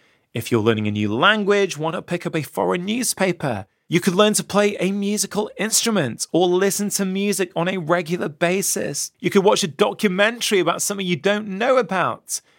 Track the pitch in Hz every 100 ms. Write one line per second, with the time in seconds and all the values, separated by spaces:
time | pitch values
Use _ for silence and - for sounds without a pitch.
0 | _ _ _ 120 - 117 107 110 107 104
1 | 104 110 185 214 196 202 190 147 160 180
2 | - 175 170 156 139 - 180 185 185 233
3 | 226 - 190 170 143 107 95 _ - 170
4 | 185 175 208 208 - 196 208 208 185 202
5 | 202 208 - 190 214 - 208 220 233 208
6 | 131 - - 156 180 180 196 185 208 -
7 | 190 190 202 196 180 165 175 190 156 175
8 | 160 175 160 147 170 185 180 190 156 147
9 | - _ 185 202 190 208 190 - 202 -
10 | 208 185 208 240 - 202 160 - - 202
11 | 185 170 190 208 214 190 240 262 226 190
12 | 143 110 - - _